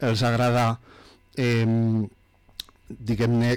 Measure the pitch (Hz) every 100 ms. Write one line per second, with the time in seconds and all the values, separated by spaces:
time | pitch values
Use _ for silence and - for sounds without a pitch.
0 | 127 110 120 117 123 120 117 117 - -
1 | - - _ - 123 117 113 113 113 110
2 | 104 - _ _ _ - - _ - -
3 | 110 110 117 117 117